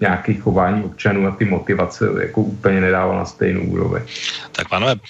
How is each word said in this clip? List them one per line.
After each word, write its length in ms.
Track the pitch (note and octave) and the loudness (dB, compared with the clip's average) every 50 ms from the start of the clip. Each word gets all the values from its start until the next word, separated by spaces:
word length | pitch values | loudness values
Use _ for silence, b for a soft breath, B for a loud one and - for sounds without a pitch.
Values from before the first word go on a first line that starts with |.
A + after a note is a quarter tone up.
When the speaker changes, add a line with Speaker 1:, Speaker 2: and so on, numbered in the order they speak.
Speaker 1:
nějaké 340 | G#2+ G2+ F#2 F#2+ - - A2 - | 0 0 0 0 0 0 -2 0
chování 440 | - G#2+ F#2 F#2+ F#2 F2+ G2+ G#2+ G#2 | 2 2 2 4 4 4 2 0 -2
občanů 440 | F#2 - - - G#2+ G2+ G2 G2 G2 | -4 -8 -2 0 0 2 2 2 0
a 80 | F#2+ | 0
ty 80 | - A#2 | 0 0
motivace 640 | G2+ F#2+ E2+ - - G2+ F#2 F2+ F2+ - - A2+ G2+ G2 F#2+ | 0 2 0 0 0 0 0 0 -2 -2 -2 0 0 0 0
jako 200 | F#2 - - - | -2 -2 0 0
úplně 400 | G#2+ G2 G2 - - G2+ G2 F#2+ | 0 0 -2 0 0 2 2 4
nedával 360 | F#2 F#2 F#2 F#2 F#2 F#2 F#2 | 4 2 2 2 2 2 0
na 80 | F#2 F#2 | -2 -4
stejnou 400 | F2+ - - G2 F#2+ F#2 F#2 F2 F2 | -6 -4 -2 0 0 0 0 -2 -2
úroveň. 340 | F2 F2+ - - - - - B B B B B B B B B - | 0 0 0 0 -2 -2 -4 B B B B B B B B B -8
Speaker 2:
Tak 160 | - - - | -8 -6 -2
pánové, 260 | - F#2 G#2+ C3 B2+ G#2 - | -2 0 0 0 0 -2 -4